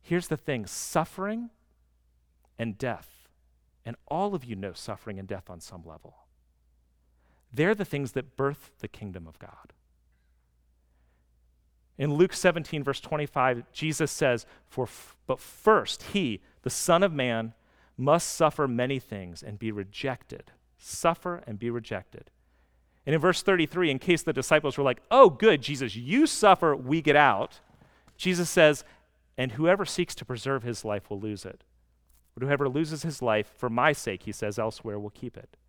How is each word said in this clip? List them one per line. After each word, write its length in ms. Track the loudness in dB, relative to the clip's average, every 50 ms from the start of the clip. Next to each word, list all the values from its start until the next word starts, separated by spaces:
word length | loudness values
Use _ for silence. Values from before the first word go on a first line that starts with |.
Here's 280 | _ -2 -4 -2 -2 -2
the 80 | -6
thing, 300 | -6 _ -6 -6 -6 -6
suffering 840 | -8 -10 -10 -10 -2 -2 -2 -2 -2 -4 -8 -6 -6 -6 -6 -8 -12 _ _ _ _ _ _ _ _ _ _ _ _ _ _ _ _ _ _ _ _ _ _
and 200 | -6 -6 -6 -6
death, 500 | -6 -6 -6 -6 -10 -20 -20 _ _ _ _ _ _ _ _ _ _ _ _ _ _
and 120 | -16 -16 -16 _ -8
all 260 | -4 -4 -2 -2 -4
of 100 | -6 -6
you 120 | -8 -8
know 160 | -8 -8 -8 -10
suffering 460 | -10 -10 -12 -12 -12 -10 -12 -12 -12
and 100 | -10 -10
death 220 | -10 -10 -10 -14
on 100 | -18 -18
some 260 | -16 -18 -18 -18 -18
level. 300 | -18 -20 -20 _ -20 _ _ _ _ _ _ _ _ _ _ _ _ _ _ _ _ _ _ _ _ _ _ _ _ _ _ _ _ -2
They're 240 | 0 2 2 2
the 80 | 0 -2
things 280 | -4 -4 -4 -4 -4 -4
that 240 | -6 -8 -8 _
birth 360 | -2 -2 -2 -2 -4 -14 -20 _ _
the 80 | -16 -16
kingdom 380 | -14 -12 -12 -12 -12 -12 -14
of 120 | -16 -20 _
God. 340 | -20 -20 -20 -20 -20 -20 _ _ _ _ _ _ _ _ _ _ _ _ _ _ _ _ _ _ _ _ _ _ _ _ _ _ _ _ _ _ _ _ _ _ _ _ _ _ _ _ _ _ _ _ _
In 160 | -6 -4 -2 4
Luke 220 | 4 2 2 2
seventeen, 500 | 2 2 2 2 2 -6 -6 -6 -6 -4
verse 160 | -4 -4 -4
twenty-five, 640 | -6 -6 -6 -4 -4 -4 _ 0 2 2 2 0 -6 _ _
Jesus 380 | -6 -4 -4 -2 -2 -2 -4
says, 340 | -2 0 0 0 0 0 -4 -10 -20 _ _
"For 180 | _ -6 -6 -6
f-, 320 | -6 -6 -18 -20 -20 -20 _ _
but 140 | -6 -6 -6
first 600 | -6 -20 -20 0 4 6 6 6 4 0 -8 -10 -10 -4 -2
he, 300 | 0 0 0 -2 -4 _ _ _ _ _
the 80 | -6
Son 320 | -6 -4 2 4 4 6 6
of 100 | 4 2
Man, 420 | 0 0 0 0 -2 -4 -6 -8 _ _ _ _ _ _ _ _
must 320 | -4 2 4 4 4 2 -2
suffer 400 | -2 2 2 2 2 2 -2 0
many 300 | 2 0 0 0 -2 -4
things 440 | -6 _ -12 -12 -10 -12 -14 -16 -14
and 160 | -14 -12 -8
be 140 | -6 -6 -4
rejected." 800 | -6 -8 -8 -10 -8 -6 -6 -6 -6 -10 _ -16 -16 -16 _ _ _ _ _ _
Suffer 680 | _ -18 -14 -14 0 0 0 0 0 -4 -8 -8 -8 -10
and 120 | -12 -10 -6
be 120 | -6 -4
rejected. 600 | -4 -4 -6 -6 -8 -8 -8 _ -20 -20 -20 _ _ _ _ _ _ _ _ _ _ _ _ _ _ _ _
And 80 | 0 0
in 60 | 2
verse 220 | 4 2 2 2 2
thirty-three, 480 | 2 2 2 2 0 0 0 0 0
in 80 | 0 -2
case 240 | 2 0 0 2 2
the 120 | -2 -4
disciples 420 | -4 0 4 4 4 4 2 -2
were 80 | 0 0
like, 160 | 0 0 -2 _ _
"Oh, 200 | 8 10 10 10
good, 320 | 10 6 4 6 6 4 2
Jesus, 340 | -4 -6 -4 -4 -6 -6
you 300 | -8 -6 -2 2 2 2
suffer, 500 | 2 2 4 6 6 6 8 6 0 0
we 240 | 0 -2 -2 -2 0
get 160 | 2 4 6
out," 440 | 8 8 6 6 2 -2 -6 -10 -20 _ _ _ _ -20 _ _ _ _ _ _ _
Jesus 320 | -2 -2 0 0 0 0
says, 340 | 4 6 6 6 6 4 -4 -18 -20 _ _ _ _ _ _ _ _ -6
"And 140 | -6 -6 -2
whoever 340 | 0 2 4 4 2 2
seeks 280 | -4 -2 -4 -4 -4 -4
to 100 | -14 -10
preserve 380 | -10 -10 -8 -4 -4 -4 -2 -4
his 200 | -6 -8 -6 -6
life 240 | -6 -6 -6 -6 -8
will 120 | -10 -8
lose 260 | -6 -8 -8 -8 -10
it. 180 | -14 -16 -18 _ _ _ _ _ _ _ _ _ _ _ _ _ _ _
But 80 | -8 -2
whoever 260 | 0 0 2 2 0
loses 360 | 0 0 -2 -2 -4 -6 -6
his 180 | -6 -6 -2 0
life 320 | 2 2 2 2 -2 _
for 140 | _ -6 -4
my 240 | 0 2 2 2 2
sake," 300 | 2 -4 -8 -8 -8 -8
he 80 | -12 -10
says 260 | -6 -6 -6 -4 -4
elsewhere, 400 | -4 -4 -6 -8 -10 -10 -8 -8
"will 100 | -10 -12
keep 300 | -14 -12 -14 -14 -14 -14
it." 180 | -20 -20 _ _ _